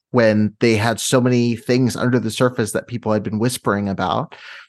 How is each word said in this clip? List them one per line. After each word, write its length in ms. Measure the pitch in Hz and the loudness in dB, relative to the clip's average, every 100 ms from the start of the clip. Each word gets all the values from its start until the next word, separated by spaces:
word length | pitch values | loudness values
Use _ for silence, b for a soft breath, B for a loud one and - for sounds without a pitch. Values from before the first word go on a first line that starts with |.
| _ | _
when 460 | 127 110 107 107 - | 2 4 4 0 2
they 160 | 120 | 2
had 240 | 110 117 110 | 2 0 -2
so 220 | - 135 | 0 2
many 340 | 123 123 120 | 2 2 0
things 400 | 110 - 127 123 | -2 0 2 2
under 240 | - 123 123 | 0 0 0
the 140 | 113 | -2
surface 400 | - 127 123 104 | 0 0 0 -4
that 160 | - - | -4 -6
people 240 | 117 110 | -6 -2
had 100 | 107 | -2
been 160 | 104 104 | -2 -2
whispering 500 | 120 127 - 101 101 | -2 -2 -2 -2 -2
about? 460 | 95 - 107 156 B B B | -2 -2 -2 -6 B B B